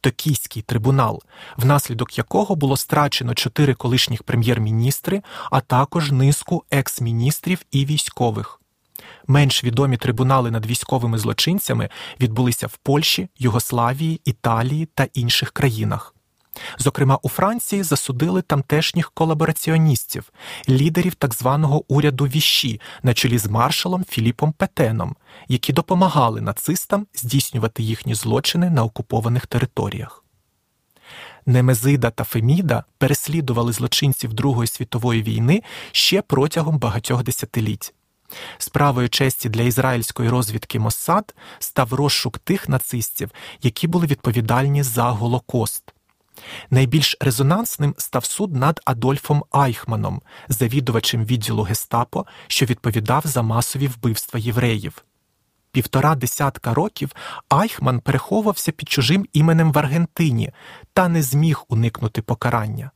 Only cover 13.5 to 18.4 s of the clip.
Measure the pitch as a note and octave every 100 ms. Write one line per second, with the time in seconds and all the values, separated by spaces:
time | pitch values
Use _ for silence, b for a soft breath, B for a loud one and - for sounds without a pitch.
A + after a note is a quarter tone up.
13.5 | A2+ - A#2+ A#2 C3+ D#3+ D#3+ - A2+ A#2+
14.5 | A2+ B2+ D3+ D#3+ - A2 - A#2+ - -
15.5 | - C3+ A2 G#2+ G#2 - _ _ _ _
16.5 | B B B C#3 - C3+ C3+ C3+ - F#3+
17.5 | A#3 - G3+ E3+ C#3 - B2 D#3+ F#3